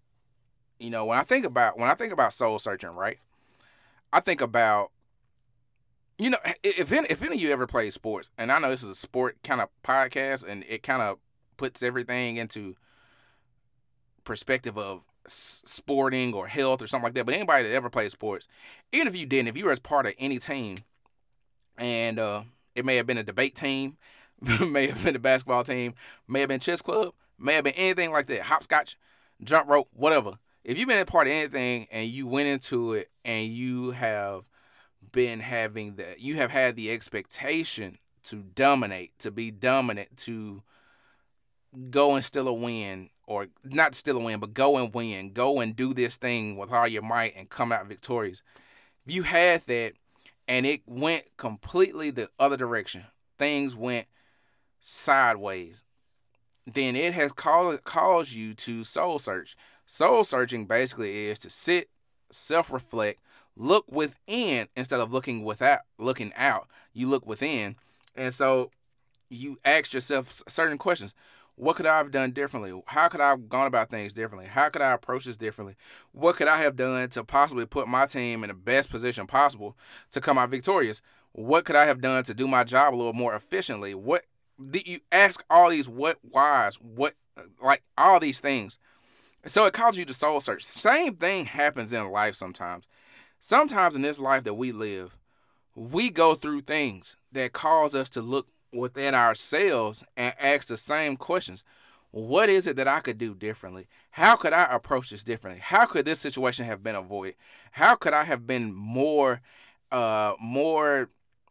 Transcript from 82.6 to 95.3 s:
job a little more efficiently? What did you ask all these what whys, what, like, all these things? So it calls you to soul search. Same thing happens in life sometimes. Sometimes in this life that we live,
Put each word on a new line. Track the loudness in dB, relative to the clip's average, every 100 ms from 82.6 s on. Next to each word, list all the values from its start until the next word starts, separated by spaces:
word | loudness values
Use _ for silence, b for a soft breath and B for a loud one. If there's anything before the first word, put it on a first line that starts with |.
job | 4 4 4
a | 4
little | -2
more | -2 -4
efficiently? | -4 -6 -6 -4 -6 -8
What | -8 -2 -2 -2 _ _ -20 -8
did | -8 -8
you | -12 0
ask | 6 6 4 6
all | 8 8
these | 6 -2
what | -2 -2 -2
whys, | -2 4 6 6 2 -2
what, | -14 -4 -4 -4 _ -20 -20 _
like, | 2 2 _ 4
all | 8 8
these | 4 -2
things? | -2 -2 -4 -14 b b b b b b -2
So | 4 4
it |
calls | 6 2 2
you |
to | -4
soul | -2 0 0
search. | -2 -6
Same | -6 0 4 4 2 0
thing | -2 -2 -4
happens | 0 0 0 -6
in | -4 -4
life | 0 0
sometimes. | -2 -12 -10 -10 -10 _ b b b b b
Sometimes | 2 4 4 4 2
in | 2
this | -4 -2
life | 2 2
that | 0
we | -6 -6
live, | -6 -6 -8 -12 -18 _